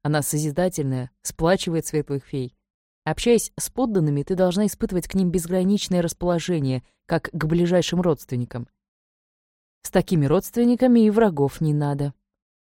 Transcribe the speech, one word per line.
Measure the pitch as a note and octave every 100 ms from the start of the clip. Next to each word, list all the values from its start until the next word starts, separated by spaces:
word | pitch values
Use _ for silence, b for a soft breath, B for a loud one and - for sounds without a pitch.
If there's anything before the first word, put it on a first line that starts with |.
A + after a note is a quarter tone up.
Она | D3 D3+
созидательная, | C#3 D3+ D3+ C#3+ F3+ E3 C#3 C3 B2+ _
сплачивает | - - E3 F#3+ F3+ E3 -
светлых | D#3 C#3+ C#3
фей. | - C#3 B2 - _ _ _ _
Общаясь | D#3 D#3+ A#3+ A3+ - -
с | -
подданными, | - B3+ G3 D3+ C#3+
ты | -
должна | F#3 F#3 F3+ G#3+
испытывать | - A3+ F3+ -
к |
ним | F#3+ F3+
безграничное | F3 E3 F#3 F#3 G#3 - F3+
расположение, | E3 - F3 E3+ F3+ E3+ C3+ B2+ - _ -
как | E3 -
к | E3 D#3+
ближайшим | E3+ F3 F3+ - F3
родственникам. | F3+ D3 - B2 A#2+ A#2+ A#2+ _ _ _ _ _ _ _ _ _ _ _
С | -
такими | F#3 - E3 C#3
родственниками | F3 - A#3 A#3+ A#3+ B3+ A#3+
и | G#3+
врагов | G#3 G#3+ C#3+ C#3 -
не | D#3+
надо. | D3 C#3+ C#3+ C#3+ - _ _ _ _ _